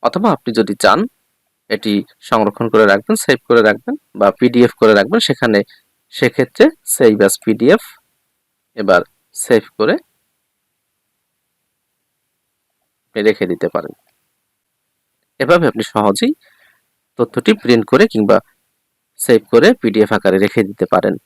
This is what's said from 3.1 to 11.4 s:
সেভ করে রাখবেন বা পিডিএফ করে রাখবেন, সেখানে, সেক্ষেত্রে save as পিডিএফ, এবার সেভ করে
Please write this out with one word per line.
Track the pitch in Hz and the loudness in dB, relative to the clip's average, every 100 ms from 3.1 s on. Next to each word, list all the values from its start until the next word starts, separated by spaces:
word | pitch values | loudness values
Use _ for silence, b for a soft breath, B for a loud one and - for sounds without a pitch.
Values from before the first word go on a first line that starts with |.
| 214 | -6
সেভ | - 131 _ | -2 -4 _
করে | 120 107 | 2 2
রাখবেন | 104 - 285 _ - | 0 -6 -12 _ -2
বা | 101 - | -2 0
পিডিএফ | 123 120 120 - | -2 2 0 2
করে | 113 104 | 2 2
রাখবেন, | 98 214 | 2 -2
সেখানে, | - 131 123 107 104 b b _ _ | -4 -4 0 -2 -2 b b _ _
সেক্ষেত্রে | - 127 - 127 - 269 320 - | -4 -4 -2 -6 2 0 0 -12
save | - 123 107 98 | 2 2 2 -2
as | - | -4
পিডিএফ, | - 101 120 180 - - _ _ _ _ _ _ _ - | -6 -2 0 0 -2 -20 _ _ _ _ _ _ _ -12
এবার | 98 90 90 _ _ - | 0 0 0 _ _ -16
সেভ | - 117 - _ | -2 -2 -2 _
করে | 117 254 _ _ _ _ _ _ _ _ _ _ _ _ _ _ | -4 -4 _ _ _ _ _ _ _ _ _ _ _ _ _ _